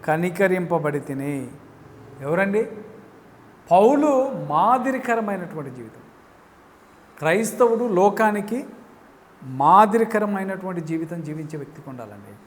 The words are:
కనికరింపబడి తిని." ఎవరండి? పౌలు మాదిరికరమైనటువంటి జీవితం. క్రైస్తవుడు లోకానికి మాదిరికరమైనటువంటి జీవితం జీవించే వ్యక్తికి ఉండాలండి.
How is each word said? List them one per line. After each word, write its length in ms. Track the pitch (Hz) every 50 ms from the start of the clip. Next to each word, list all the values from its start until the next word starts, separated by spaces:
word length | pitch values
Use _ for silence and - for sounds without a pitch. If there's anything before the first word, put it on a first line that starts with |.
| -
కనికరింపబడి 920 | - 156 160 175 185 170 175 202 190 185 185 180 156 170 165 151 151 147 143
తిని." 480 | 135 - 139 135 139 143 147 139 127 120 - - - - - - - - - - - - - -
ఎవరండి? 460 | 135 139 160 175 196 196 196 214 247 - - - - - - - - - - - - - - - - - - - - -
పౌలు 600 | 170 185 208 233 285 285 302 302 277 254 262 277 247 175 151 147
మాదిరికరమైనటువంటి 1200 | 143 156 180 214 247 262 233 269 262 254 - - 233 226 220 208 202 185 175 - - 156 143 135
జీవితం. 300 | 123 123 117 107 - - - - - - - - - - - - - - - - - - - - - - - - - -
క్రైస్తవుడు 680 | 147 156 170 208 226 220 - - 254 233 226 214 247
లోకానికి 800 | 240 196 175 190 208 196 202 220 214 208 208 196 208 226 254 294 - - - - - - - - - - - - - - - -
మాదిరికరమైనటువంటి 1400 | 131 131 131 139 151 175 196 214 208 202 233 226 220 220 214 208 202 202 196 190 190 190 190 185 185 185 175
జీవితం 400 | 160 151 165 165 165 160 175 175
జీవించే 360 | 160 147 151 156 156 147 165 151
వ్యక్తికి 320 | 139 - - - - 139
ఉండాలండి. 460 | 131 123 117 104 104 104 101 104 104 104 -